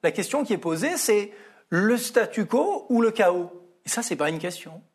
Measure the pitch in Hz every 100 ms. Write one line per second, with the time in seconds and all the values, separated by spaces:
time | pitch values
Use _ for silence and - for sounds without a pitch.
0 | 170 - - 285 269 196 170 160 277 339
1 | - 208 202 - - _ _ 170 208 240
2 | 233 240 220 - 196 240 370 381 - 233
3 | 226 220 185 180 175 - - _ - -
4 | - 151 151 160 175 175 - 160 _